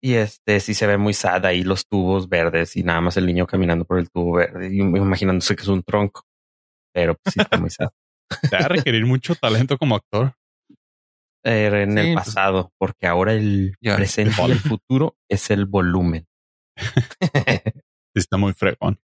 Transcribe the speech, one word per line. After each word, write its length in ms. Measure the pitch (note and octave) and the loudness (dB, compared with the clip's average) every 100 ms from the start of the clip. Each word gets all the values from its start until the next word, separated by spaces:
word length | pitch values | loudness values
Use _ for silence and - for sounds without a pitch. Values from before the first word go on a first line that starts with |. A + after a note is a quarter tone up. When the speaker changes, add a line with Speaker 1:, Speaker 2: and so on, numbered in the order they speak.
Speaker 1:
Y 120 | C3 A#2+ | 0 0
este, 440 | G#2+ - - G#2 | 0 -4 0 0
sí 140 | F#2+ | 0
se 140 | G#2 G#2+ | -2 0
ve 100 | G2+ | 2
muy 160 | G#2 | 0
sad 320 | G2 F#2+ F2+ F#2 | 0 0 0 0
ahí, 180 | F2+ | 0
los 240 | F#2 F#2+ - | 0 -2 -2
tubos 420 | G2+ F2+ F#2+ F#2 | -2 0 0 0
verdes 460 | F2+ E2+ E2 E2+ - | 0 0 0 -2 -2
y 80 | |
nada 180 | F2 E2+ | 0 0
más 160 | F2+ F#2 | 0 0
el 80 | F2+ | 0
niño 200 | F2 F2+ | 0 0
caminando 380 | G2 F2 E2+ E2 | 0 0 0 0
por 140 | F#2 | -2
el 100 | E2+ | -2
tubo 280 | F2+ F2 E2+ | -4 0 0
verde 360 | E2+ F2+ F#2 | 0 -2 -4
y 60 | G2 | 0
imaginándose 760 | G2 F2+ G2 F2+ F#2+ F#2 - G#2 | 2 2 2 0 0 0 0 -2
que 60 | |
es 60 | G2 | 0
un 160 | F#2+ | -2
tronco. 400 | E2+ G#2 G2+ - _ _ _ _ _ _ _ | 0 -2 -2 -4 _ _ _ _ _ _ _
Pero, 220 | F2+ E2+ E2 | -2 0 0
pues, 180 | - G2+ | -4 -2
sí 60 | |
está 160 | G#2 - | 0 0
muy 120 | E2+ | -2
sad. 200 | - - _ _ _ _ | -4 -8 _ _ _ _
Speaker 2:
<laughs> 220 | - C#3+ | -4 0
Te 60 | F#3 | 2
va 80 | D#3+ | 2
a 20 | |
requerir 380 | E3+ C3+ A2+ A#2 | 0 0 0 2
mucho 300 | B2+ - E3+ | 0 -2 -4
talento 420 | A#2+ A2 C3 C#3 | 0 0 0 0
como 180 | D3 G#2+ | 0 -2
actor. 400 | _ G#2 C3 - _ _ _ - _ _ _ _ _ _ | _ -2 -2 -4 _ _ _ -20 _ _ _ _ _ _
Speaker 1:
Eh, 240 | A#2+ A2 G#2+ G#2 | -2 0 2 2
en 140 | G2+ G#2 | 2 2
el 100 | D#3+ | 2
Speaker 3:
Sí, 60 | |
pues. 120 | E3+ - | 0 -2
Speaker 1:
pasado, 480 | G#2+ F#2+ F#2+ F2+ _ | -2 0 0 -2 _
porque 260 | F#2 - F2+ | -6 -4 -2
ahora 260 | F2 F#2+ | 0 2
el 420 | A2 G#2+ G2 F#2+ G2 | 0 0 0 -2 -4
Speaker 3:
Ya. 160 | A#2 G2+ | -2 0
Speaker 1:
presente 400 | G2 - G#2+ G#2+ F#2 | 0 0 0 2 2
y 40 | |
el 80 | B2+ | 2
futuro 560 | A#2+ A2 _ C3 D#3 _ _ | 0 -4 _ 0 0 _ _
es 200 | G2+ - | -4 0
el 140 | G#2 G2 | 0 0
volumen. 600 | G2 F2+ F2+ F2+ E2 - _ _ _ _ - | 0 2 2 0 -2 -8 _ _ _ _ -10
<laughs> 1080 | - - B2 - F3+ C3 B2+ A2+ - C#3 _ _ _ - | -4 -2 -4 -4 -2 0 0 -2 -2 -8 _ _ _ -4
Speaker 2:
Sí 40 | |
está 180 | F2+ F#2+ | -2 0
muy 160 | G2+ | 0
fregón. 460 | F#2 G2 - F2+ G2+ | 0 -2 0 -4 -4